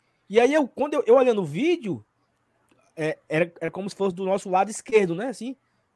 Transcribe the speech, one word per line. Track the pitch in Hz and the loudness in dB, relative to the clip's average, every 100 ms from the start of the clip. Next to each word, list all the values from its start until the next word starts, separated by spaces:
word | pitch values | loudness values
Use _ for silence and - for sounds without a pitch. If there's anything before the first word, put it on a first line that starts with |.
| _ _ - | _ _ -2
E | 208 | 2
aí, | 247 | 4
eu, | 311 262 | 2 0
quando | - 285 | -4 -4
eu, | 294 220 | 0 4
eu | 262 | 6
olhando | 254 214 | 6 0
o | 160 | -4
vídeo, | 156 311 339 214 120 - _ _ _ _ _ _ _ _ - | -2 -2 -2 -4 -10 -12 _ _ _ _ _ _ _ _ -8
é, | 156 147 - | -6 -6 -4
era, | 156 170 - | -2 -2 -4
era | 165 | -10
como | 185 196 | -8 -12
se | - | -6
fosse | 196 180 | -6 -4
do | 190 | -4
nosso | 190 196 | -4 2
lado | 185 202 | 2 2
esquerdo, | 214 - 220 185 170 | -2 0 2 2 -2
né? | 254 | -8
Assim, | - 240 262 _ _ _ | -10 -12 -14 _ _ _